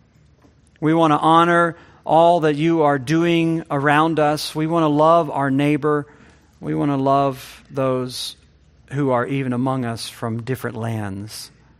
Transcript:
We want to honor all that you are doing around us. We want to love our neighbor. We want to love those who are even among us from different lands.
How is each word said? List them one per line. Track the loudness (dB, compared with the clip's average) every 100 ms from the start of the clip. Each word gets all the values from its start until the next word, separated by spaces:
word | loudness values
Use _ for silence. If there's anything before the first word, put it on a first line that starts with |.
| _ _ _ _ _ _ _ -4
We | 0 2
want | 2
to | 2
honor | 4 6 6 4 2 -2 -18 -12
all | 0 4 4 4
that | 2 0
you | 0 2
are | 2 0
doing | 0 0 2 2 0 -2 -4
around | -2 2 2 2 2
us. | 0 0 -6 -4
We | -2
want | 0
to | 2
love | 4 4 4 2
our | -2 -2
neighbor. | 0 0 0 0 -2 -4 -16 -20 _ _ -14
We | -8
want | -4 -2
to | 0
love | 2 2 0 -4 -14 -20 -12
those | -4 -2 -2 -6 -10 -12 -14 _ _ _ _ -10
who | -4 0
are | 0 0
even | -4 -4
among | -4 -4 -4 -6
us | -8 -12
from | -10 -8 -6
different | -8 -8 -8 -8
lands. | -8 -6 -8 -10 -12 -16 -18 _ _